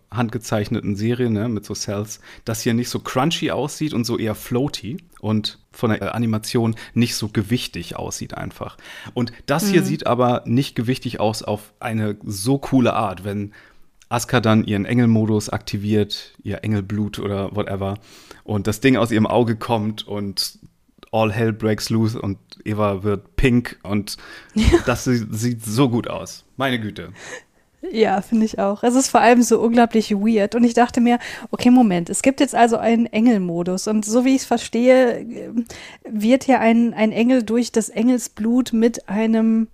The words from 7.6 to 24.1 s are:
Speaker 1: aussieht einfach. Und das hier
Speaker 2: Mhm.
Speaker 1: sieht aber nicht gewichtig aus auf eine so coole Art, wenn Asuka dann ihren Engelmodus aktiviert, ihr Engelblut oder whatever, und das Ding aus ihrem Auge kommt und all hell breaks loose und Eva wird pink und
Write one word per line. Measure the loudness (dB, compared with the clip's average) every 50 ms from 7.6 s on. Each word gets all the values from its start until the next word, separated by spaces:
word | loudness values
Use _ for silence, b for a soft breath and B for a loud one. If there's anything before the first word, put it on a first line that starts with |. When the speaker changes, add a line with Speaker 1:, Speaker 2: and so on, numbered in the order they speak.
| -4 -6 -10 -12 -12 -12 -10
Speaker 1:
aussieht | -10 -10 -8 -8 -10 -10 -12 -12
einfach. | -12 -12 -12 -12 -12 -14 -14 -14 B B B B B B -10 B
Und | -4 -4 -4 B B B
das | -4 -2 -2 0 2
hier | 2 2 2
Speaker 2:
Mhm. |
Speaker 1:
sieht | 2 -2 -2 0 0
aber | 2 2 2 2 2 0 -2
nicht | 0 0 0 0 0 -2
gewichtig | -6 -2 -2 -2 -4 -4 -8 -4 -2
aus | -2 -2 -2 -2 -4
auf | -6 -6 -6 -6 -12 _ -12
eine | -8 -6 -4 -2 -2 -4 -4 -6 -8
so | -10 -8 -6 -2 0 0 0
coole | 0 0 2 2 4 4 2
Art, | 0 -2 -4 -6 -8 -8
wenn | -8 -6 -6 -8 -8 b b b b b b b b _ _ -12 -6
Asuka | -6 -6 -4 0 0 2
dann | 4 4 4 4 4
ihren | 2 0 -2 -2
Engelmodus | 0 2 2 4 4 4 4 4 2 2 0 0 -2
aktiviert, | -6 -6 -6 -6 -8 -6 -2 0 2 2 2 0 -2 -10 -12 -14 _ _ -10
ihr | -8 -8 -6 -2
Engelblut | -2 -2 -2 -2 -4 -4 -4 -4 -4 -4 -6
oder | -6 -4 -4 -4 -4 -4 -4
whatever, | -6 -4 -4 -4 -4 -4 -4 -6 -8 b b b b b b b b b
und | -4 -4 -2 -2
das | -2 -2 2
Ding | 2 4 4
aus | 4 2 2 2
ihrem | 2 2 2
Auge | 2 2 2 2 0
kommt | -4 -2 -2 -2 -2 -2 -4 -6 -8 -10 -10
und | -8 -8 -8 -8 -6 -6 -8 -8 -8 _ -20 -20 _ _ _ _ _ _ -16 -6 -2
all | 0 0 0 0
hell | 0 0 0 0
breaks | 0 0 -2 -2 -2 -2 -2
loose | 0 0 0 0 -2 -4
und | -6 -6 -8 -8 _ _ -20 -14 -8
Eva | -6 -2 0 0 0 0 -2 -2
wird | -2 -2 -2 -4 _ -2
pink | 2 4 4 4 4 0 -2 -10 _ -8
und | -4 -4 -4 -4 -4